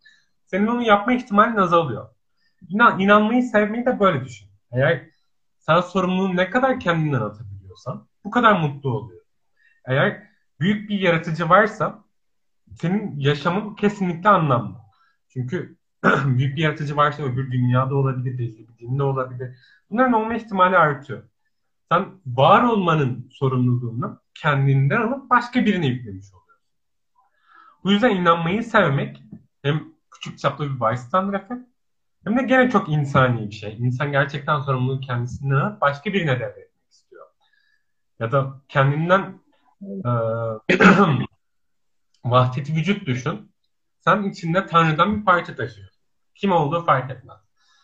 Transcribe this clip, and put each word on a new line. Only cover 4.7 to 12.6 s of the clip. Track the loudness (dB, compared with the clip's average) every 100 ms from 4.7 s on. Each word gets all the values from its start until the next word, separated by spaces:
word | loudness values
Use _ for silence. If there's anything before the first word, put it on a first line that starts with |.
Eğer | -2 0 -2 -6 _ _ _ _ _
sen | 0 0
sorumluluğu | 0 -2 0 0 0 0
ne | 0
kadar | 0 0 0
kendinden | -2 -2 0 -2
atabiliyorsan | -4 -10 -16 -18 -20 -16 -14 -14 -16 _
bu | -6
kadar | 2 2 2
mutlu | 0 -4 -6
oluyor. | -6 -8 -18 _ _ _ _ _ _
Eğer | -4 0 0 -4 -14 _ _ -4
büyük | -2 -2 -4
bir | -2
yaratıcı | 0 0 -2 -4 4
varsa | 4 4 0 -6 -6 _ _ _ _ _ _